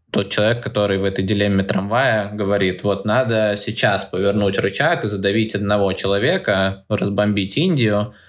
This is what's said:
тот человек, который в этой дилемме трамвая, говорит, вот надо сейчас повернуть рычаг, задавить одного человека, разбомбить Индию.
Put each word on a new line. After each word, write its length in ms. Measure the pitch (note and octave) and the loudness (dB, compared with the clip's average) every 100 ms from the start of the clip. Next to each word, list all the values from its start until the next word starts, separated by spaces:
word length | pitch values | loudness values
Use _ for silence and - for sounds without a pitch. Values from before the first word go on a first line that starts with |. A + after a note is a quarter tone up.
| _ | _
тот 160 | - G2 | -4 -2
человек, 320 | - G#2 A#2+ | 0 2 0
который 340 | G#2+ G#2 G2+ G2 | -2 -2 0 0
в 60 | |
этой 200 | G2 G2 | 0 -2
дилемме 400 | F#2+ G2+ G2+ G2 | -2 0 2 2
трамвая, 640 | G2 G2+ G2 A#2 C3+ A2 G2+ | 0 -2 0 0 2 0 -2
говорит, 520 | G#2+ G2 G2+ F#2+ F2+ | -4 0 2 0 0
вот 200 | G#2 F#2+ | -2 -2
надо 520 | G#2+ A#2 A#2+ A2+ G#2+ G2+ | 0 0 2 2 0 0
сейчас 460 | - G#2+ A2+ G2 | -4 0 0 0
повернуть 540 | - F2+ G2+ G#2 G2+ G2 | -2 0 0 2 2 0
рычаг, 440 | G#2 - D3 E3+ | -2 0 0 0
задавить 520 | G#2 G2+ G2 G#2+ A2 G#2 | -2 -2 0 0 0 -2
одного 360 | G2+ G#2 G2 | 0 2 2
человека, 920 | F#2 G2 G2 B2 F3+ - G2 F#2+ G2 - | 0 0 0 2 0 0 0 0 -2 -4
разбомбить 680 | G#2 G2+ G2+ G#2 G2+ G2 - | -2 0 0 0 0 -2 -2
Индию. 560 | F#3 D#3 A2 G#2 G#2+ - | 0 2 2 0 -2 -8